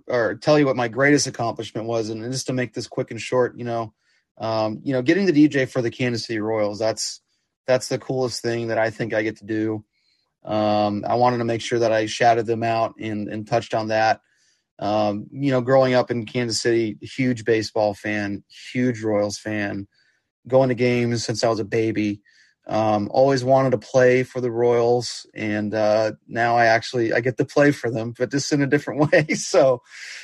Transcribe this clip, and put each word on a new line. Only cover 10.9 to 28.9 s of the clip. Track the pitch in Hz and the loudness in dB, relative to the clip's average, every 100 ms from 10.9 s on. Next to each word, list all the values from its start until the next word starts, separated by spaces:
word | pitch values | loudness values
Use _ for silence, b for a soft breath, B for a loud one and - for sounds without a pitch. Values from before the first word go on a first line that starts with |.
| 104 104 | -2 -2
I | 117 | 2
wanted | 123 120 | 2 2
to | 117 | -2
make | 113 | -4
sure | - 120 | -2 0
that | 113 | 2
I | 110 110 | 0 -2
shouted | - 120 117 110 | 2 4 4 2
them | 113 | -2
out | 113 113 110 - | 0 -2 -2 -4
and, | 107 107 104 | -8 -6 -6
and | 107 107 | -8 -2
touched | 117 104 | -2 -2
on | 113 110 | -4 -2
that. | 110 110 107 _ _ _ _ _ _ | 0 2 0 _ _ _ _ _ _
Um, | 101 107 107 104 117 | -2 0 0 -2 -8
you | 131 139 | -4 0
know, | 127 | 0
growing | 120 135 131 127 | 4 4 4 2
up | 117 | 2
in | 120 107 | -2 -4
Kansas | 127 120 107 | -4 -4 -2
City, | 120 117 113 104 | 0 0 0 -6
huge | 107 - 127 120 107 | -14 -4 -2 -2 0
baseball | 110 107 113 107 98 | 0 0 -2 -2 -2
fan, | 107 107 101 98 - - - | -6 -6 -6 -8 -12 -20 -10
huge | 127 127 113 | -4 -2 -2
Royals | 110 104 104 98 | -2 -2 -2 -4
fan, | 107 107 101 101 98 _ _ _ _ _ 117 | -8 -6 -6 -6 -12 _ _ _ _ _ 0
going | 131 131 | 2 2
to | 117 | 2
games | 123 120 120 117 - | 0 2 0 -2 -4
since | 113 | -2
I | 120 | 0
was | 107 | 0
a | 104 | -2
baby. | 117 113 104 104 104 b b b b - | -2 -2 -2 -2 -4 b b b b -6
Um, | 110 110 107 101 | -2 0 0 0
always | - 135 135 | 2 4 2
wanted | 123 135 135 | 2 4 4
to | 120 | 0
play | - 131 127 127 | 0 4 6 4
for | 127 131 | 0 -4
the | 123 | -4
Royals, | 117 120 120 117 123 117 - - | 0 2 4 4 2 0 -10 -14
and, | - 107 107 104 | -8 -4 -2 -2
uh, | 110 107 107 110 110 _ | 0 2 2 2 -4 _
now | 113 117 117 | -2 2 4
I | 117 | 4
actually, | 113 - 127 113 | 4 0 -2 0
I | 113 | 0
get | 120 120 | -2 -2
to | 147 | 0
play | - 143 | 4 4
for | 143 117 | 4 -2
them, | 113 117 113 | -4 -6 -4
but | 123 | -2
just | 143 - | -2 -2
in | 147 | 0
a | 139 | 2
different | 143 143 | 0 0